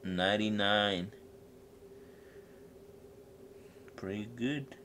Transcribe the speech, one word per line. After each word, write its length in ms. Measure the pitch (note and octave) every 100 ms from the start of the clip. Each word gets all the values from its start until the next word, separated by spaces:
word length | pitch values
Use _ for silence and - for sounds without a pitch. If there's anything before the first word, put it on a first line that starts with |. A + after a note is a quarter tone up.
ninety-nine. 1040 | F#2 F2+ F#2 G#2 G#2+ G#2 G2+ G#2 G#2 F#2 F2+ - - - - - - - - - - - - - - - - - - - - - - - - - - - - -
Pretty 320 | F#2+ G#2 G#2+ A#2+
good. 400 | A#2+ D3 C3+ -